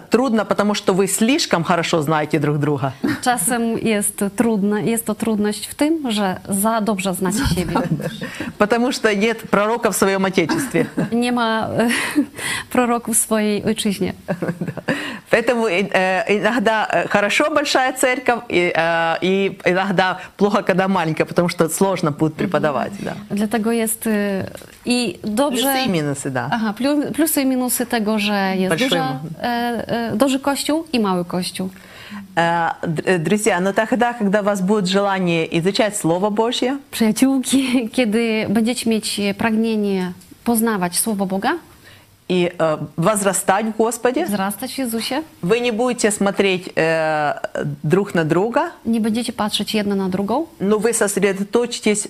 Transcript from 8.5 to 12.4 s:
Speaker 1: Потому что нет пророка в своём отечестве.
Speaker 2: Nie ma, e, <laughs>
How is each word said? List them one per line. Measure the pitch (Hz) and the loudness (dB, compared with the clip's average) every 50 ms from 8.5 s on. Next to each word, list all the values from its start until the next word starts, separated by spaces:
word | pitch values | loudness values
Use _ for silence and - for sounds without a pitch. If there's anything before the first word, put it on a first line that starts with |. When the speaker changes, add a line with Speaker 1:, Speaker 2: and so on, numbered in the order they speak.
| - | 0
Speaker 1:
Потому | - 208 208 247 233 240 262 | 0 2 2 4 2 2 0
что | 262 - - 220 214 | 0 0 0 0 2
нет | 196 208 233 220 226 - - | 2 2 0 0 -2 -2 0
пророка | - 196 208 214 233 226 226 220 | 0 2 2 0 0 0 0 -2
в | 190 | 0
своём | - 214 196 196 196 190 | 2 2 2 2 2 0
отечестве. | 190 185 196 165 139 - - 277 247 - 165 - - - - - 202 | 2 2 2 0 2 0 -2 -2 0 0 0 0 0 -2 -4 -2 -2
Speaker 2:
Nie | 226 233 240 247 | 0 0 0 0
ma, | 240 240 233 226 220 220 - - 101 | 0 0 0 0 0 -2 -2 -2 0
e, | 147 226 233 226 - - - - 294 262 | 0 0 2 0 -2 -4 -2 0 -2 -2
<laughs> | - - - | -2 -6 -10